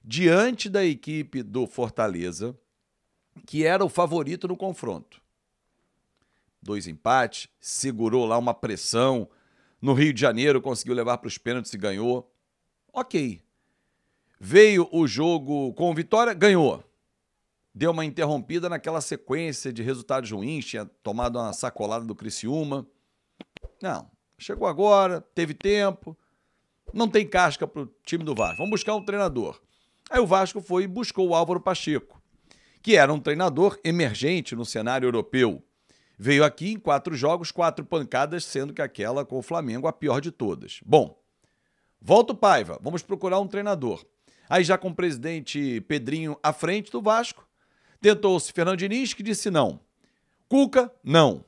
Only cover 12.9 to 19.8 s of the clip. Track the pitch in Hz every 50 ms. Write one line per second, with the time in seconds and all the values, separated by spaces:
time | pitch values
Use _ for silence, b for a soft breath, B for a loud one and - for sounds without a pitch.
12.9 | _ 254 254 - - 175 143 123 95 85 _ _ _ _ _ _ _ _ _ _
13.9 | _ _ _ _ _ _ _ _ _ _ 95 95 139 196 214 214 202 180 170 -
14.9 | 165 165 160 127 101 120 156 170 170 160 135 135 147 143 139 127 107 - 170 175
15.9 | 160 156 165 - 214 220 240 233 202 165 185 208 196 175 151 123 80 - - _
16.9 | _ _ _ _ _ _ _ _ _ _ _ _ _ _ _ _ _ 101 139 170
17.9 | 165 160 160 151 135 160 156 147 151 139 - - 160 170 170 175 170 156 - 165
18.9 | 160 160 143 - - - _ - 131 156 165 160 135 - - 143 120 113